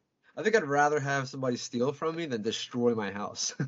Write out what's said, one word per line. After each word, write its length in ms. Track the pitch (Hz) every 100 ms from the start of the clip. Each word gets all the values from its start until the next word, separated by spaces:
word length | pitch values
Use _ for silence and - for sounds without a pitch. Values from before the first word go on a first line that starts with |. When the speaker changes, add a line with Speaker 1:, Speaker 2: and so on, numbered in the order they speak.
| _ _
Speaker 1:
<clears throat> 200 | _ -
Speaker 2:
I 60 |
think 120 | 190 214
I'd 80 |
rather 360 | 147 143 147 147
have 280 | 139 139 131
somebody 280 | 139 131 120
steal 340 | - 123 127
from 220 | 127 160 165
me 100 | 160
than 140 | 117
destroy 520 | 107 - - 123 120 110
my 160 | 98
house. 440 | 101 98 - - -